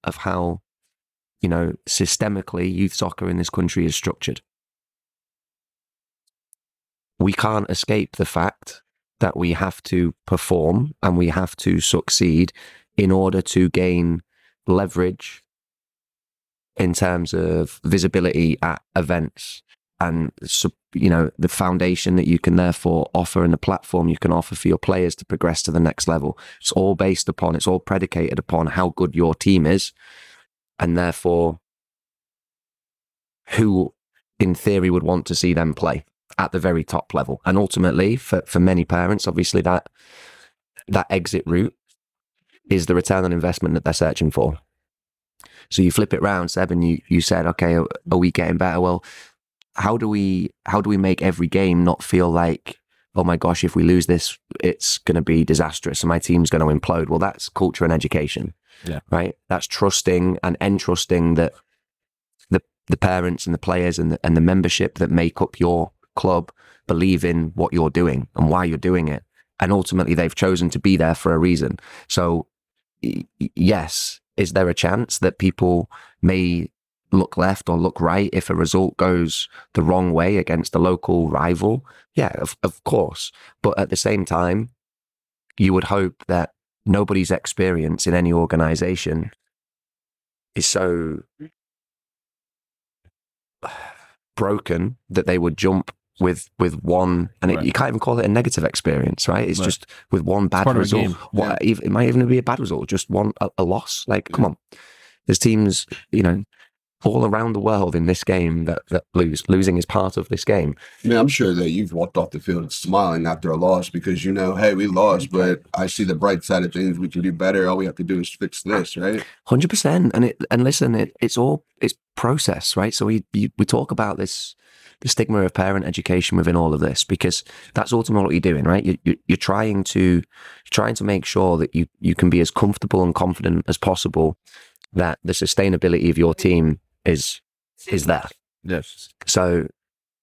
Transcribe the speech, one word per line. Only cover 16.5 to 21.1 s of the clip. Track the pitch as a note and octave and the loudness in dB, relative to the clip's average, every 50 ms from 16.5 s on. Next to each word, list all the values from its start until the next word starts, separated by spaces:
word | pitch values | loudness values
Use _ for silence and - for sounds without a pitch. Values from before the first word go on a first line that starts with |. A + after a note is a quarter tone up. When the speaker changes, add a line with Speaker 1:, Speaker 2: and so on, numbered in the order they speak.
| _ _ _ _ _ | _ _ _ _ _
Speaker 1:
in | - G2+ F2+ F2 | -2 -2 0 0
terms | - G2 F2+ F2+ F2 F2 D#2 - | 0 0 0 0 -2 -4 -4 -2
of | F2 E2+ E2+ E2+ E2+ D#2+ C#2+ - - - | -2 -2 0 0 0 -2 -4 -6 -8 -2
visibility | D#2 E2+ G2 E2+ F#2 - F#2+ F2 F2 - - E2+ E2 C#2+ - | 0 2 2 2 2 2 2 0 2 2 2 2 2 2 0
at | - E2+ D#2+ - - _ _ | -2 -4 -4 -6 -10 _ _
events | F2 E2+ C#2+ F2 E2+ D#2+ - - - - - - - - _ _ _ _ _ _ _ | -2 -2 0 0 -2 -2 -4 -6 -12 -16 -18 -18 -20 -20 _ _ _ _ _ _ _
and, | F2 F2 E2 E2 D#2+ C#2 - _ - | -4 -2 -2 -2 -4 -4 -6 _ -8
sup-, | - - - - E2 - _ _ _ - | -6 -4 -2 -2 -2 -4 _ _ _ -4
you | E2 - | 0 2
know, | F#2+ | 4